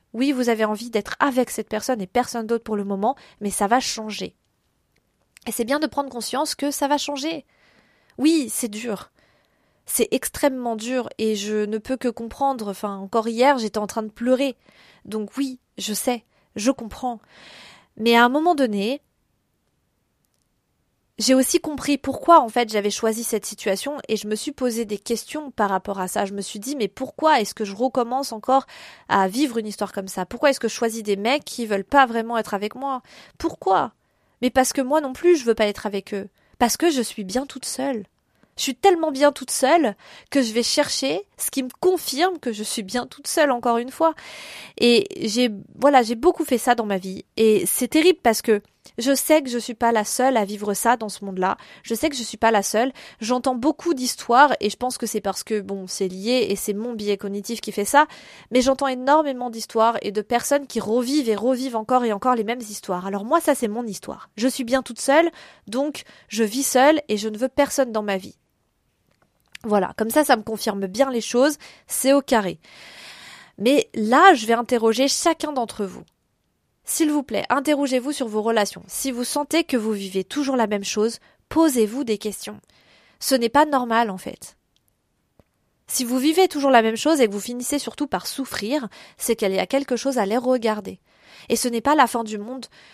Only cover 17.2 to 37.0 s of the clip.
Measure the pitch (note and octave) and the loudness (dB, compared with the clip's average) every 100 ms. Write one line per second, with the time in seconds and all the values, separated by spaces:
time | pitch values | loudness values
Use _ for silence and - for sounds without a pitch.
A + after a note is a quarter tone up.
17.2 | _ - - - - - _ - A3+ A#3 | _ -20 -20 -20 -20 -20 _ -2 4 6
18.2 | A#3+ C#4 E4 D#4 B3 G3+ G#3 C#4+ _ _ | 6 4 2 2 2 0 -2 -4 _ _
19.2 | _ _ _ _ _ _ _ _ _ _ | _ _ _ _ _ _ _ _ _ _
20.2 | _ _ _ _ _ _ _ _ _ - | _ _ _ _ _ _ _ _ _ -6
21.2 | A3 C4 B3+ - D#4 D4 - C#4+ C#4 C4 | 2 4 4 0 -2 -8 -2 -2 -2 -6
22.2 | - E4 A#3+ A#3+ A#3 G#3+ G3+ - A3+ A3 | 6 6 6 0 0 0 -2 0 -2 -2
23.2 | A#3 G#3+ - G#3 G#3 G3 C4+ D4 - G#3+ | -4 -4 -6 -8 -2 -2 -4 -8 -4 -4
24.2 | G#3 G#3+ - C#4+ B3+ A3+ G#3+ G#3 - A#3 | -2 -6 -6 -4 -2 -2 -4 -6 -4 -6
25.2 | - D4+ D4 - G3+ F#3+ - G3 F#3 G3+ | -4 -10 -10 -2 0 0 -4 -6 -4 -2
26.2 | G3 G3+ F#3+ G#3+ A#3 C#4+ G3+ - C4 - | -4 -4 -10 -10 -10 -4 -4 -4 -12 0
27.2 | D#4 C#4+ G3+ - G3+ G3 B3+ C4 A#3 C4 | 2 4 2 -6 -8 -2 -2 0 -2 -2
28.2 | C#4 A3 A3+ C4+ - - - - - G3+ | -4 -8 2 2 2 -18 -20 -18 0 2
29.2 | F#3+ A3 D4 A3+ G#3+ - G3+ - F#3+ - | 2 0 -2 -2 -6 -6 -6 -6 -8 -6
30.2 | F3+ A#3+ D4 C4+ A3+ - A#3 A3 G#3 G3 | -6 2 2 2 -2 -2 -4 -4 -2 -2
31.2 | G#3+ C#4+ - - A3+ G3+ F#3+ C#4+ B3+ A3+ | 0 0 -2 -8 -2 -2 2 4 4 2
32.2 | A3+ A#3 G#3+ G3 G#3 B3 C#4 B3+ _ - | -2 -4 -2 -4 -6 -6 -6 -6 _ -20
33.2 | - - E4 - F#4+ F#4 A#3 _ _ _ | -20 -6 -6 -4 0 2 0 _ _ _
34.2 | _ - B3 C4 C4 - B3+ D#4 C#4 B3+ | _ -4 0 2 2 0 0 0 0 0
35.2 | F4 E4 A#3 A3 G#3 G3+ G#3+ G3 - G3+ | 4 4 4 2 0 -2 -6 -6 -6 -8
36.2 | G3 _ _ - A3+ - E4+ C#4 | -10 _ _ 0 0 2 2 2